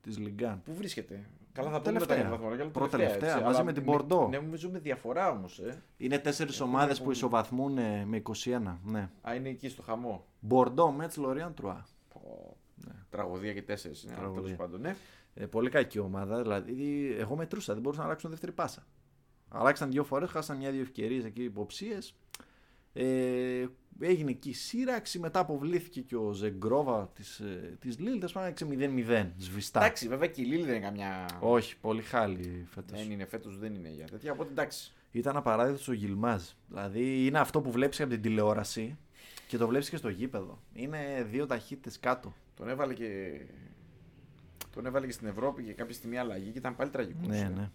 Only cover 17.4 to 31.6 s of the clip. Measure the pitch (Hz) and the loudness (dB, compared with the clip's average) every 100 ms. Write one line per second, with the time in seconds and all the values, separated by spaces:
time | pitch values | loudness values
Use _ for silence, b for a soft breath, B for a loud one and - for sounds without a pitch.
17.4 | 165 - - 107 127 147 160 156 160 160 | -4 -6 -4 -2 -2 -2 -4 -4 -6 -8
18.4 | 170 - 147 - - _ _ _ _ _ | -8 -2 -4 -4 -18 _ _ _ _ _
19.4 | - 110 123 139 143 135 139 135 175 160 | -10 4 4 4 2 2 2 0 0 -4
20.4 | 151 139 135 135 127 113 110 131 113 110 | -4 -4 -2 -2 -4 -2 0 0 -2 -6
21.4 | 123 104 101 - 208 202 - - _ - | -6 -4 -6 -6 -6 -6 -8 -18 _ -18
22.4 | B B B B B - 127 131 127 123 | B B B B B -2 2 4 2 2
23.4 | 127 127 127 - _ - 165 180 147 120 | 0 0 -2 -6 _ -4 2 4 2 -2
24.4 | 143 123 - 233 262 240 - 180 165 185 | -6 -8 -4 0 0 0 -4 -4 0 2
25.4 | 180 143 147 175 175 135 127 120 107 98 | 2 0 0 0 -2 -10 -4 -2 0 0
26.4 | 107 98 107 135 139 110 95 - 101 - | -2 0 2 4 4 2 -2 -10 -16 -10
27.4 | 104 90 87 - 127 120 202 247 180 190 | -8 -8 -10 -10 -8 -4 -2 -2 -2 -4
28.4 | 185 - 156 135 139 131 113 117 92 90 | -4 -4 -4 0 2 2 4 4 4 -4
29.4 | 92 101 - 113 107 - 117 131 165 - | -8 -6 0 6 6 4 -4 0 0 0
30.4 | 123 160 160 113 98 101 98 92 90 87 | 0 2 2 0 -2 -4 -4 -4 -6 0
31.4 | 110 120 | 6 6